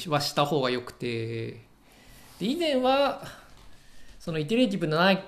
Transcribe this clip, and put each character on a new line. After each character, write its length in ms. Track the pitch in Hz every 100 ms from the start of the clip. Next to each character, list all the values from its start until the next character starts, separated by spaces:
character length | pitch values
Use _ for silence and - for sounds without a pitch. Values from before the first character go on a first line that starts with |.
| 170
は 140 | 147
し 120 | -
た 120 | - 143
方 160 | 156
が 100 | 127
良 100 | 123
く 120 | -
て、 720 | - 120 117 113 113 113 113 - - _ - - - - -
で、 80 | 190
以 100 | 330
前 200 | 320 254
は、 460 | 254 269 277 - 151 - - - - - - - - -
そ 120 | -
の、 80 | 160
イ 80 | 147
テ 80 | 233
レ 100 | 247
ー 60 |
テ 60 | 190
ィ 20 |
ブ 80 | 160
な、 360 | 156 190 190